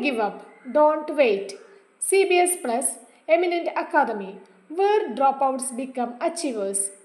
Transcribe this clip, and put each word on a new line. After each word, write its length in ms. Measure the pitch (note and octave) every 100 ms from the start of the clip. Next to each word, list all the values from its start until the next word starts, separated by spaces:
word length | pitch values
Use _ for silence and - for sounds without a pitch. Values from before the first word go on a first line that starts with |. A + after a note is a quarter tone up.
give 160 | C#4 A3+ G3+
up, 100 | - - - B3+ D4
don't 320 | D4+ D#4 D4+ D4+
wait. 280 | B3 G3 G3+ - - - _ - -
സി 100 | G4 F#4+
ബി 80 | F4+
എസ് 160 | F4 - B3
plus 220 | A#3 - - - _ - E4
Eminent 320 | F4+ E4+ D4 -
Academy, 480 | D#4+ D#4 B3 G#3+ F#3+ G3+ - _ - D#4+
where 260 | G4+ G#4+ D#4+ A3+
dropouts 500 | C4+ C4 C4+ C4 B3 A#3+
become 320 | C4 B3 A#3+ - E4
achievers. 520 | E4 D4 G#3+ G3 G3 - -